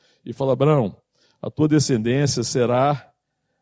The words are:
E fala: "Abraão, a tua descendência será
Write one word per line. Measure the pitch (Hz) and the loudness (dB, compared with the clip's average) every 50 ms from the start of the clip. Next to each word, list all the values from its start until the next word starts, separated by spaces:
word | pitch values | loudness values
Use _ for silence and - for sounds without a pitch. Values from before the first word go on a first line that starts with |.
| _ _ _ _ - | _ _ _ _ -16
E | - 117 | -12 -8
fala: | - 139 135 131 | -4 -2 -2 0
"Abraão, | 120 135 151 156 143 117 95 - - _ _ _ _ _ _ _ _ | 2 2 2 2 2 0 -2 -6 -10 _ _ _ _ _ _ _ _
a | - - | -12 -8
tua | - - 151 156 | -2 0 0 2
descendência | 151 151 127 - 139 113 107 117 123 139 147 135 - 127 117 | 2 2 2 2 0 -2 0 0 0 0 0 -2 -2 -4 -4
será | - - 139 120 117 120 123 131 139 151 139 - _ _ _ _ _ _ _ _ _ _ _ | -2 -2 0 0 0 2 2 2 0 0 -2 -6 _ _ _ _ _ _ _ _ _ _ _